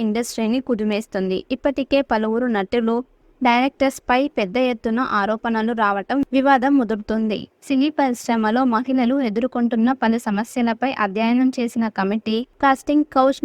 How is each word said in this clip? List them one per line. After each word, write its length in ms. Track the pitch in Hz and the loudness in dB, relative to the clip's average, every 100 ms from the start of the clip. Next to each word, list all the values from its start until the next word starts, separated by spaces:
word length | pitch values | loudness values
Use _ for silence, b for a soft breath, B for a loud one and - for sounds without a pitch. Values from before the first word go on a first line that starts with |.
| 220 | -2
ఇండస్ట్రీని 540 | 220 240 - 220 254 254 | -2 -4 -4 -2 -2 -2
కుదిమేస్తుంది. 720 | 220 214 208 - 196 190 185 - 254 | -2 0 -2 -4 -4 -2 -4 -4 -2
ఇప్పటికే 440 | 294 269 262 277 277 | -2 -2 0 0 2
పలువురు 380 | 226 220 226 247 208 | 0 0 0 0 -2
నటులు, 400 | 190 240 226 233 254 _ _ - 247 | 0 0 0 -2 -4 _ _ -2 2
డైరెక్టర్స్ 520 | 240 269 - 269 - - | 2 2 0 -2 -2 -2
పై 120 | 254 285 - | 0 0 -2
పెద్ద 180 | 196 247 254 | -2 0 0
ఎత్తున 300 | 233 233 226 262 208 | -2 -2 -2 -2 -2
ఆరోపణలు 540 | 202 220 233 220 220 233 | 0 -2 -2 -2 0 0
రావటం 360 | 208 202 185 269 277 262 | 0 0 -2 -2 0 2
వివాదం 360 | 269 269 262 285 | 4 4 4 2
ముదురుతుంది. 600 | 214 214 214 220 220 208 - _ - | 2 -2 -2 -2 -2 -4 -8 _ -2
సినీ 220 | 269 294 302 | 0 0 0
పరిశ్రమలో 600 | 269 240 - 233 214 240 262 | -2 -2 -2 0 2 2 2
మహిళలు 440 | 226 254 262 240 277 240 | 0 0 0 2 0 -2
ఎదుర్కొంటున్న 600 | 202 254 247 233 233 233 262 | -2 -2 0 0 2 0 2
పలు 160 | 226 233 226 | 0 0 -2
సమస్యలపై 640 | 202 226 254 233 226 254 - | -4 -4 -2 -2 -2 -2 -2
అధ్యయనం 440 | 202 196 226 247 262 262 | -2 0 0 2 0 0
చేసిన 280 | 233 233 226 208 | -4 -2 -4 -2
కమిటీ 380 | 190 214 226 220 247 - | -2 -2 -2 -4 -4 -2
కాస్టింగ్ 440 | 277 269 - 294 294 | 0 0 2 0 2
కౌచ్ 260 | 269 262 269 | 2 2 2